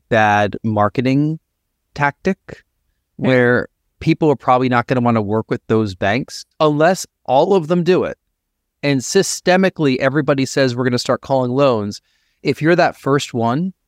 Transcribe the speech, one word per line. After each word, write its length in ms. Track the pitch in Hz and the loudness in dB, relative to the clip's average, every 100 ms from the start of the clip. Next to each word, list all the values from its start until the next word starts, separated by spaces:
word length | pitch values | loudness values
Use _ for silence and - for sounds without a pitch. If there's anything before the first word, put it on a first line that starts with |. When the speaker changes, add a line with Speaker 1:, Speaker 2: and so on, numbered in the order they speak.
| - | 0
Speaker 1:
bad 480 | 113 107 104 104 - | 2 2 2 0 -2
marketing 760 | 110 107 104 - 127 135 151 160 _ _ _ _ _ | -4 0 0 0 0 0 0 -4 _ _ _ _ _
tactic 720 | - 143 - 190 196 - - _ _ _ _ _ - | -4 -4 -2 -6 -6 -10 -20 _ _ _ _ _ -6
Speaker 2:
Yeah. 80 | - | 0
Speaker 1:
where 420 | 127 123 123 - _ _ _ | 2 2 0 -2 _ _ _
people 300 | 160 160 156 | -2 0 0
are 60 | 135 | 0
probably 340 | - 127 127 | 0 0 2
not 160 | 123 - | 0 0
gonna 160 | 127 | 0
wanna 180 | 120 113 | 0 0
work 300 | 101 110 - | 0 -4 -4
with 100 | 123 - | -8 -2
those 280 | 110 107 | 0 0
banks 520 | 92 98 120 - - - _ | -2 -2 -2 -6 -14 -20 _
unless 480 | 156 147 165 185 - _ | 0 2 2 0 -6 _
all 300 | - 131 180 | 0 2 4
of 120 | 196 151 | 2 2
them 180 | 180 | 0
do 200 | 165 170 | 2 0
it. 120 | 92 - _ _ _ _ _ _ | 0 -8 _ _ _ _ _ _
And 180 | 143 135 | -2 -2
systemically, 960 | - 196 175 - 180 185 190 - 143 127 | 0 0 0 -2 0 2 2 0 0 0
everybody 480 | 135 147 143 139 131 | 0 0 0 0 -2
says, 280 | 143 131 | 0 0
"We're 100 | 120 | 0
gonna 140 | 127 120 | -2 -2
start 220 | - 127 | -2 -4
calling 300 | - 135 123 | -2 -2 0
loans." 500 | 131 139 113 104 - - _ _ _ | 0 2 2 -4 -8 -18 _ _ _
If 200 | 151 131 | -6 -2
you're 140 | 156 175 | 0 2
that 200 | 156 - | 2 -2
first 380 | 139 143 - | -2 -2 -2
one 400 | 123 117 135 185 - | -4 -2 -2 -4 -8